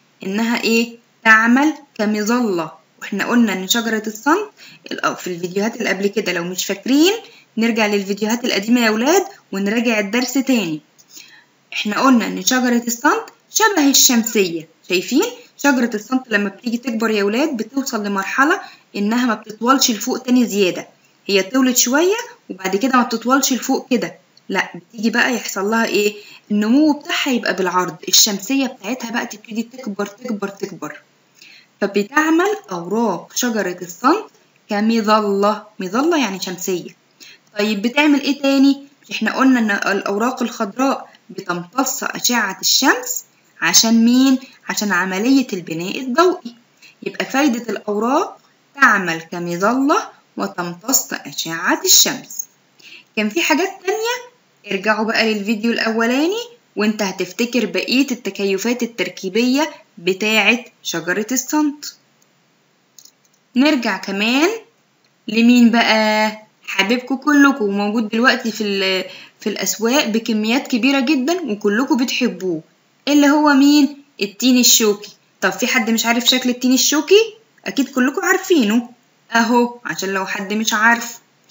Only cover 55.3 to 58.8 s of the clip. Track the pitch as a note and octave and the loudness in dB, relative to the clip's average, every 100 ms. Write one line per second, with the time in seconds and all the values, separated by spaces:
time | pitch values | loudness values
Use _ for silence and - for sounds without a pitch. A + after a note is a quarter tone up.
55.3 | G#3+ G3 G#3 A#3 A3 A3+ A3 A#3 C4 E4 | 0 -2 -2 -2 -2 -2 0 0 2 0
56.3 | A4+ A#4+ - _ - G#3+ G#3+ G3 F#3 F3+ | -2 -8 -16 _ -2 -2 0 -4 -4 -6
57.3 | - A#3+ B3 G3+ A3 - B3 C4 A#3+ G3 | -4 -2 0 -2 -4 -2 0 0 -2 -8
58.3 | G3+ G3 F#3+ A#3 B3 | -4 -2 0 -2 -2